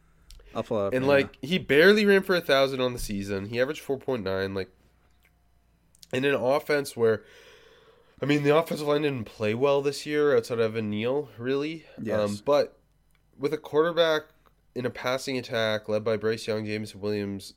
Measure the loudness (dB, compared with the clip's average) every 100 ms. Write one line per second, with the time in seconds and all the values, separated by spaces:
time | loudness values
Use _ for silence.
0 | _ _ -20 -20 -12 -8 -4 -2 0 0
1 | 4 4 2 -6 -4 -2 2 6 8 6
2 | 6 4 4 0 2 2 2 0 -2 -2
3 | -6 -6 -4 -4 -4 -2 -2 -4 -6 -6
4 | -4 -4 -2 -2 -2 -4 -8 _ _ _
5 | _ _ _ _ _ _ _ _ _ _
6 | -8 -2 0 2 2 0 0 -2 -2 0
7 | 2 2 -4 -20 -20 -20 -20 -20 _ _
8 | _ -6 0 2 4 4 2 -2 -2 0
9 | 0 -4 -8 -4 -2 2 2 2 0 -4
10 | -4 0 4 4 2 0 -2 -2 -4 -2
11 | -2 -2 -6 -8 -4 -2 -2 -8 -14 -10
12 | -4 0 -2 -2 0 2 0 -6 _ _
13 | _ _ _ -6 -4 -4 -2 0 2 2
14 | 2 0 -4 _ _ _ _ -6 -6 -4
15 | -4 -4 -4 -6 -4 -2 -2 -2 -2 -2
16 | 0 -2 -2 -2 -4 -4 -4 -6 -8 -8
17 | -6 -4 -6 -8 -12